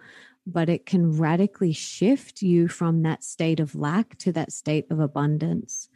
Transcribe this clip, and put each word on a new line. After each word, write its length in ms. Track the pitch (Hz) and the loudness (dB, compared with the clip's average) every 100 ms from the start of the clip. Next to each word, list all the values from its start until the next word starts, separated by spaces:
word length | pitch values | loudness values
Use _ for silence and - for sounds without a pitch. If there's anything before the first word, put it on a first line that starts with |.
| - - - _ - | -20 -20 -20 _ -6
but 220 | 175 165 | -2 0
it 160 | 170 | 0
can 320 | - 190 170 156 | 0 2 2 2
radically 560 | 160 170 202 - 180 | 2 2 0 0 -2
shift 680 | 151 - - 185 277 - - | -2 -6 0 2 2 -2 -4
you 260 | 190 175 170 | 2 4 2
from 340 | - 170 165 | 0 0 2
that 220 | 156 - | 0 -2
state 340 | - - 165 160 | -6 -4 0 0
of 160 | 151 | -2
lack 440 | 151 147 175 226 - | -2 -2 -2 -2 -4
to 120 | - | -4
that 200 | 160 156 | -2 -4
state 340 | - - 156 - | -6 -2 -2 0
of 100 | 156 | 0
abundance. 880 | 147 143 147 151 160 170 - - - | 0 0 0 0 -2 -4 -6 -12 -14